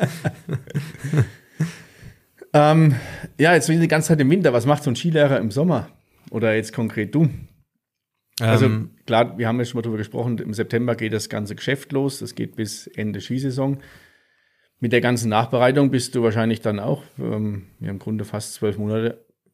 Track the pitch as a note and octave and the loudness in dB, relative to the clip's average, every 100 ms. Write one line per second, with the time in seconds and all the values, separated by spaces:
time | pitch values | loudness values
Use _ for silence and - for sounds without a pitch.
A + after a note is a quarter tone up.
0 | - - - - - D3 - D3 D#3 - | -4 -4 -8 -8 -8 -8 -6 -8 -8 -10
1 | C#3 D3+ G#2+ - _ - E3 - - _ | -4 -2 -2 -6 _ -6 -6 -8 -20 _
2 | - - _ _ - D3+ D3+ D#3+ D#3 B2+ | -20 -20 _ _ 0 4 6 6 6 4
3 | - - - - D3+ E3+ D#3+ E3 E3 D#3 | -4 -14 -10 0 4 4 4 2 4 2
4 | D#3 D#3+ C3 E3+ D#3+ A#2+ A#2+ D3 - A#2 | 2 4 4 4 4 4 2 2 0 -2
5 | F3 D#3+ D3 C3 A2 A2+ E3+ C#3 F2+ _ | 0 4 4 2 0 0 0 0 -4 _
6 | _ _ - A2+ A2 A2 G#2+ - A2 - | _ _ -10 -2 0 0 -2 -4 -4 -4
7 | G#2 C#3+ D#3+ - - _ _ _ _ _ | -2 2 0 0 -14 _ _ _ _ _
8 | _ _ _ - A2+ A2 A2 A2 A2 - | _ _ _ -2 2 4 4 2 -4 -12
9 | - A2+ A#2+ F2+ A2+ A#2+ A#2+ A#2+ A#2 A2 | 0 2 2 0 -2 -2 -2 -4 -4 -4
10 | G#2 A#2+ A#2+ A2+ - G#2 A2 A#2 A#2+ A2+ | -6 -4 -4 -4 -4 -4 -2 0 0 -2
11 | A2 G#2+ - A2 G#2 G#2+ - C#3 - C3+ | -2 -4 -4 -8 -8 -8 -4 -6 -4 -2
12 | C#3 C3+ - - A2+ - G#2+ - - - | -2 -4 -10 -8 -8 -6 -8 -10 -14 -8
13 | G#2+ G2+ - B2 C#3 B2+ C3+ C#3 - - | -6 -6 -6 -6 -4 -2 -4 -4 -10 -20
14 | _ _ _ _ _ _ _ _ A#2+ B2 | _ _ _ _ _ _ _ _ 0 2
15 | A#2+ A#2+ A2+ G#2+ A#2+ B2+ B2 C3+ C#3 C3 | 2 0 0 0 0 2 4 4 2 2
16 | B2 B2+ A#2 A2 A2+ A2 A2 G#2 A2 C#3+ | -2 0 0 2 0 0 -2 -2 -2 -4
17 | - - A#2+ G#2+ G#2+ G#2 F2+ - G#2+ G2 | -8 -8 -6 -4 -4 -6 -12 -12 -10 -8
18 | - A2 G2+ G#2+ - - G#2+ G2 G#2 A2 | -6 -8 -6 -8 -10 -4 -4 -2 -2 -2
19 | A2+ A#2 _ _ _ | -2 -6 _ _ _